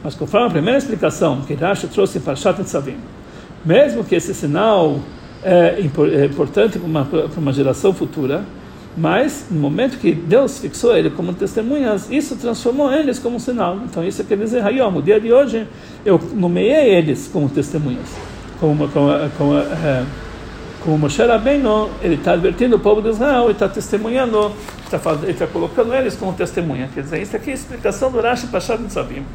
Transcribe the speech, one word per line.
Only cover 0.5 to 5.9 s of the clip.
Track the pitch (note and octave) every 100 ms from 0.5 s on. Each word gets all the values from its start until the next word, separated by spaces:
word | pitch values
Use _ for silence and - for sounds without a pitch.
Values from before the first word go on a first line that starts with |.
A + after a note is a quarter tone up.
| G3+ E3+ C4+
explicação | C4 G#3 - - E3+ C3
que | C#3
Rashi | C#3+ E3+ G3+ F3+
trouxe | - F#3+ F#3
em |
Parashat | D3+ C3+ G3+ F3+
Nitzavim, | F#3 D#3+ C#3 A#2 - - - - - - D#3
mesmo | G3 C#4+ A#3
que | F#3+ F3
esse | -
sinal | - D3 D#3 A3 G3+ D#3+ C3+ - - - -
é | F#3+ F3 E3+ -
impor-, | E3